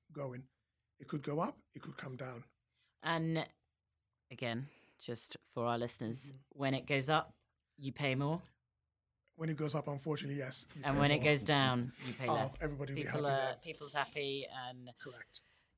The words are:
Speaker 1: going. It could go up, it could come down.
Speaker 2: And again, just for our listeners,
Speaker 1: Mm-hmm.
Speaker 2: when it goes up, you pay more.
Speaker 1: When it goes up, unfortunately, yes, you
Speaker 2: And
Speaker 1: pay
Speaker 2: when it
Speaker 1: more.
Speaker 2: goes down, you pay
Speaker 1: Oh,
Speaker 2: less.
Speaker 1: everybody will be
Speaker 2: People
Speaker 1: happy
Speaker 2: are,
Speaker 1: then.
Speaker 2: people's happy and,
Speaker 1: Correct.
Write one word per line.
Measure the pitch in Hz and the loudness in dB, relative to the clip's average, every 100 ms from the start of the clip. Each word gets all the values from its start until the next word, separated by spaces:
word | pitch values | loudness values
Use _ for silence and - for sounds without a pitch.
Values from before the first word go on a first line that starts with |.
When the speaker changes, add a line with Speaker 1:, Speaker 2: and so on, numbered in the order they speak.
| - | -12
Speaker 1:
going. | 151 135 123 135 _ _ _ _ - | -6 -6 -6 -12 _ _ _ _ -18
It | - | -6
could | 147 | -4
go | 139 151 | -2 0
up, | 214 - _ | 0 -2 _
it | 151 | -14
could | - - | -12 -10
come | 135 127 | -8 -8
down. | 127 120 - _ _ _ _ _ | -8 -10 -14 _ _ _ _ _
Speaker 2:
And | 160 165 160 160 - _ _ _ _ _ _ _ - | 0 2 2 0 -2 _ _ _ _ _ _ _ -16
again, | 120 120 117 139 - - - | -4 -2 -2 -4 -12 -20 -14
just | - 117 - - - | -8 -6 -8 -14 -10
for | 123 117 | 0 2
our | 120 | 2
listeners, | 120 - 113 131 - | 0 -2 -4 -4 -8
Speaker 1:
Mm-hmm. | - - 143 | -14 -14 -2
Speaker 2:
when | 135 | 2
it | 135 - | 2 2
goes | 139 131 | 2 4
up, | 156 - - _ _ _ - | 2 2 -8 _ _ _ -10
you | 135 | -8
pay | - 143 131 | -2 0 2
more. | 143 170 - _ _ _ _ _ _ _ _ - | 2 0 -4 _ _ _ _ _ _ _ _ -4
Speaker 1:
When | 160 | -2
it | 151 | 0
goes | 151 147 | 0 0
up, | 147 | -2
unfortunately, | 143 160 147 139 143 | -4 -2 -2 -2 -4
yes, | 131 - - 151 | -4 -6 -8 -4
you | 139 | 2
Speaker 2:
And | 143 | 6
Speaker 1:
pay | |
Speaker 2:
when | 143 | 6
it | 143 | 6
Speaker 1:
more. | 143 | 6
Speaker 2:
goes | 147 | 6
down, | 120 143 131 123 123 - 123 | 6 6 6 4 0 -4 -8
you | |
pay | 117 131 | -4 0
Speaker 1:
Oh, | 151 | 2
Speaker 2:
less. | 135 - | 2 -2
Speaker 1:
everybody | 156 139 139 | -4 -4 -4
will | 139 | -4
be | |
Speaker 2:
People | - 151 143 | -2 0 2
Speaker 1:
happy | 135 | 2
Speaker 2:
are, | 131 | 0
Speaker 1:
then. | 123 | -2
Speaker 2:
people's | 170 - 143 | -8 -10 -4
happy | 147 135 151 139 139 131 | -2 -2 -2 -2 -2 -4
and, | 127 127 127 123 - | -6 -8 -8 -14 -14
Speaker 1:
Correct. | 139 - - - - _ _ | -14 -14 -16 -20 -20 _ _